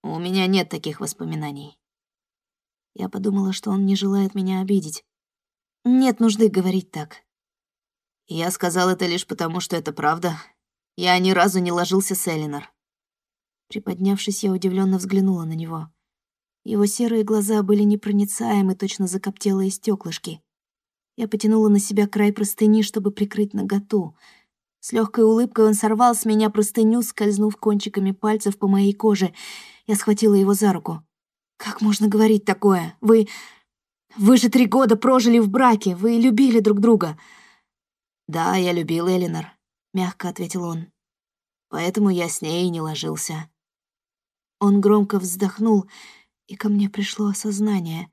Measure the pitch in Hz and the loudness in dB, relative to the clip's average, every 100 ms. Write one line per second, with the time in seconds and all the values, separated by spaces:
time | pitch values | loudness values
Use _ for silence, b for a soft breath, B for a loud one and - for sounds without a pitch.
0 | - 160 175 190 185 190 170 165 160 151 | -10 -8 -4 -2 2 0 0 -6 -8 -8
1 | - - 165 156 151 143 147 _ _ _ | -10 -10 -10 -8 -10 -12 -18 _ _ _
2 | _ _ _ _ _ _ _ _ _ - | _ _ _ _ _ _ _ _ _ -12
3 | 190 196 196 196 190 190 208 196 196 196 | -10 -6 -2 -2 -2 -4 -4 -2 0 0
4 | 196 196 196 196 190 190 190 196 156 156 | 0 0 -2 -2 -4 -4 -2 -2 -2 -14
5 | _ _ _ _ _ _ _ _ 240 254 | _ _ _ _ _ _ _ _ 0 2
6 | 262 - 226 208 220 196 185 185 - 160 | 2 2 0 4 2 2 0 -2 -4 -12
7 | 151 - _ _ _ _ _ _ _ _ | -12 -16 _ _ _ _ _ _ _ _
8 | _ _ _ 165 170 185 175 170 180 185 | _ _ _ -6 -6 -4 -4 0 0 0
9 | 180 175 - 147 165 170 - 170 160 147 | -2 -4 -6 -8 -6 -6 -6 -6 -6 -4
10 | 151 160 170 160 - _ _ _ _ - | -2 -2 -4 -6 -14 _ _ _ _ -4
11 | 180 180 185 185 196 185 175 175 175 190 | 2 2 4 4 2 2 -2 -2 0 0
12 | 190 185 - 160 151 143 - _ _ _ | -2 -4 -4 -6 -6 -10 -14 _ _ _
13 | _ _ _ _ _ _ _ 208 202 180 | _ _ _ _ _ _ _ -12 -8 -2
14 | 190 196 - 196 202 185 185 185 190 190 | -2 0 -4 -4 -2 -2 -2 0 0 0
15 | 190 196 190 180 160 160 165 160 160 _ | 0 0 2 0 -4 -8 -8 -10 -12 _
16 | _ _ _ _ _ _ - 214 202 - | _ _ _ _ _ _ -6 0 0 0
17 | 240 226 214 220 202 214 196 208 208 208 | -2 0 0 0 0 0 2 2 2 2
18 | 208 202 202 - 233 208 190 190 190 - | 0 -2 -2 -4 -2 0 0 -2 -6 -4
19 | 190 185 196 196 202 196 190 190 - 202 | -6 -4 -8 -6 -4 -2 -2 -4 -4 -4
20 | 170 165 - 160 _ _ _ _ _ _ | -4 -12 -12 -16 _ _ _ _ _ _
21 | _ - 220 214 214 220 214 202 202 202 | _ -8 -4 -2 2 4 4 4 2 -2
22 | 208 208 208 208 202 - 214 214 208 220 | 0 2 0 0 -6 0 2 4 2 -2
23 | 202 202 202 - 208 202 196 202 202 214 | -4 -4 -6 -2 -4 -4 -4 -6 -2 -4
24 | 165 _ b b b _ _ _ - 226 | -4 _ b b b _ _ _ -8 -4
25 | 220 240 220 226 247 - 214 208 214 220 | -4 2 4 4 0 4 4 4 0 2
26 | 247 233 226 214 220 208 208 - 220 233 | 2 2 0 2 2 0 -2 2 2 2
27 | 220 - 208 202 214 208 214 208 208 202 | -2 -2 -2 0 0 0 -2 -2 -4 -4
28 | 190 190 214 214 202 196 196 196 196 202 | -4 -2 -2 -2 -4 -2 0 2 2 2
29 | 220 202 185 B B B B B - 208 | 0 2 -2 B B B B B -4 -4
30 | - 208 220 202 196 202 208 185 170 160 | 0 2 4 4 4 2 2 0 -4 -12
31 | _ _ _ _ _ _ 214 208 214 202 | _ _ _ _ _ _ -14 -2 0 2
32 | 208 214 220 214 208 196 208 185 165 - | 2 4 4 4 0 0 2 2 -2 -4
33 | 220 226 208 B B B B _ _ _ | 4 4 4 B B B B _ _ _
34 | _ - 202 254 240 254 240 262 254 220 | _ 0 6 6 6 2 2 4 4 4
35 | 262 262 240 233 214 247 254 214 202 175 | 4 4 4 4 4 4 4 4 0 -2
36 | 214 233 247 214 269 226 208 202 220 220 | 0 4 4 4 4 4 2 2 4 4
37 | 170 156 b b b b _ _ _ _ | 2 -8 b b b b _ _ _ _
38 | _ _ - 160 165 190 180 175 156 165 | _ _ -10 -4 -2 0 0 -2 -2 -2
39 | 175 185 175 165 160 _ _ _ _ 190 | 0 0 0 -6 -10 _ _ _ _ -4
40 | 185 - 185 190 180 190 175 165 170 _ | -4 -6 -10 -8 -8 -6 -6 -8 -12 _
41 | _ _ _ _ _ _ _ - 175 190 | _ _ _ _ _ _ _ -6 -4 2
42 | 208 180 170 - 160 170 180 170 160 151 | 2 2 -2 -6 -6 -2 -2 -4 -6 -8
43 | 156 156 - 156 160 _ _ _ _ _ | -8 -8 -8 -10 -12 _ _ _ _ _
44 | _ _ _ _ _ _ 202 202 202 208 | _ _ _ _ _ _ 2 4 6 4
45 | 202 208 180 180 196 - 226 208 190 B | 2 -2 -4 -4 -6 -2 2 2 0 B
46 | B B B _ _ - 214 208 202 202 | B B B _ _ -8 -2 0 0 -4
47 | 202 - 208 196 214 202 214 196 170 165 | -8 -4 -4 -4 -6 -4 -2 -2 -4 -12
48 | 180 | -14